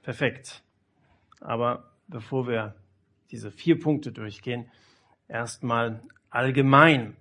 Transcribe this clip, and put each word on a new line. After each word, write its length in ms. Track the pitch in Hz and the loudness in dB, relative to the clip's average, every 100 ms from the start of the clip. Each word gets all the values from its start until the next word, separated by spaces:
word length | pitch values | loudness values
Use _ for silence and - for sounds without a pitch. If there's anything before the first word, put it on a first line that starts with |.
Perfekt. 600 | - - 135 - - - _ _ _ _ _ _ _ _ | -12 -4 -4 -4 -20 -20 _ _ _ _ _ _ _ _
Aber 520 | - 117 120 120 - _ - | -6 -2 -2 -4 -12 _ -16
bevor 400 | 117 110 135 123 | -16 -6 -6 -2
wir 260 | 113 107 - _ _ _ _ _ | -4 -6 -14 _ _ _ _ _
diese 220 | 113 107 | -16 -16
vier 280 | - 165 165 | -6 0 2
Punkte 320 | 151 147 123 | 2 -4 -6
durchgehen, 540 | 113 107 101 123 120 113 _ _ _ _ _ _ | -12 -14 -12 -10 -10 -12 _ _ _ _ _ _
erstmal 720 | 117 117 - 123 117 117 110 - - _ | -10 -8 -8 -2 0 0 -6 -16 -20 _
allgemein 840 | 120 131 131 135 139 160 143 110 - | -2 0 2 6 8 8 6 -2 -12